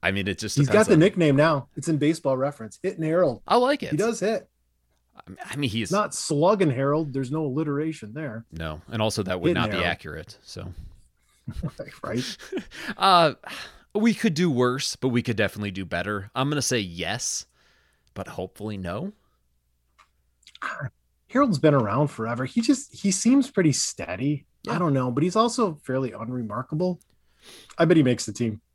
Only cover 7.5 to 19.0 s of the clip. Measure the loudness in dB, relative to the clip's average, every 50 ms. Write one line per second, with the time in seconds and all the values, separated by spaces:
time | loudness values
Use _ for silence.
7.5 | -2 -2 -2 -2 -2 -2 -4 -4 -6 -10 -12 -14 -12 -10 -10 -8 -10 -10 -14 _
8.5 | -10 -8 -8 -6 -8 -10 -12 -8 -2 0 0 0 0 -2 -2 -2 -2 0 2 2
9.5 | 4 4 2 2 2 0 0 -2 -2 -4 -6 -12 -12 -12 -14 -16 -18 -20 _ -16
10.5 | -14 -12 -12 -12 -12 -14 -16 -18 -18 -20 -20 _ _ _ _ _ _ _ _ -12
11.5 | -10 -8 -8 -8 -8 -10 -14 -14 -14 -12 -8 -6 -4 -4 -4 -6 -10 -14 -14 -10
12.5 | -10 -10 -10 -10 -16 -14 -12 -10 -6 0 2 4 6 6 4 4 0 _ -14 -16
13.5 | -14 -14 -14 -16 -18 -20 _ _ _ 2 2 2 2 2 0 0 2 2 2 2
14.5 | 4 4 2 2 2 -2 -4 -6 -6 -2 -2 0 0 2 0 0 0 0 0 -2
15.5 | 0 -4 -6 -6 -4 -6 -8 -4 -4 -4 -4 -2 -4 -6 -8 -8 _ -4 -2 -2
16.5 | -2 -2 -2 0 0 -2 -2 -4 -6 -6 -6 -4 -4 -4 -4 -6 -6 -6 -8 _
17.5 | _ _ _ _ _ _ _ _ _ _ _ _ _ -12 -12 -10 -8 -8 -8 -10
18.5 | _ -10 -10 -8 -8 -6 -6 -6 -6 -6